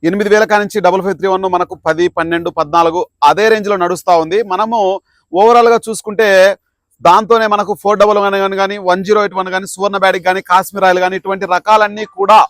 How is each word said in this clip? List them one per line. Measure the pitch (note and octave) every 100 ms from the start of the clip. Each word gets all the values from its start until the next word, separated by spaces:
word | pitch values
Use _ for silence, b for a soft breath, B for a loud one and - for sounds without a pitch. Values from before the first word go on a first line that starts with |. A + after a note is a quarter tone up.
| D#3+
ఎనిమిది | G3 G#3
వేల | G#3+ G#3+
కా | G#3
నుంచి | G3+ G#3+ F3+
డబల్ | F#3
ఫైవ్ | F#3 F3
త్రీ | F#3+
వన్ | F#3 F#3+ F3
మనకు | F3 E3 E3
పది, | D#3+ F3 -
పన్నెండు, | E3 E3+ E3+ E3
పద్నాలుగు | D#3 E3 E3 E3 - _ D3
అదే | D#3+ G#3+
రేంజ్లో | A3 G3+ G3+
నడుస్తా | F3 F3+ - E3+
ఉంది. | D#3+ F#3+ A3
మనము | F#3 A3 A#3 G3 F#3+ _ _ _ E3+
ఓవరాల్గా | G#3+ A#3+ A#3 A#3 A3
చూసుకుంటే | A3 - G#3 A3 F#3+ F#3+ F#3+ _ _ _ _ E3+
దాంతోనే | F#3 G#3+ A3+ A3
మనకు | G#3 G3 G3+
ఫోర్ | G3+ G#3
డబల్ | G#3 G#3
వన్ | G3+ G3 G3 F#3+
కానీ, | G3 G#3 F#3
వన్ | F3+ F#3+
జీరో | G#3+
ఎయిట్ | G3+ F#3+
వన్ | F#3 F#3
కానీ, | F#3+ -
సువర్ణ | G3 G3
బ్యాడిక్ | F#3+ F#3 F3+
కానీ, | F#3 F#3+
కాశ్మీర్ | F3+ F#3+ G3 F#3+
ఆయిల్ | F3+ F#3
కానీ, | F#3+
ఇటువంటి | F#3+ G3 F#3 F3+
రకాలన్నీ | F#3+ G#3+ G#3 G#3 G#3+ -
కూడా | - G#3+ D#3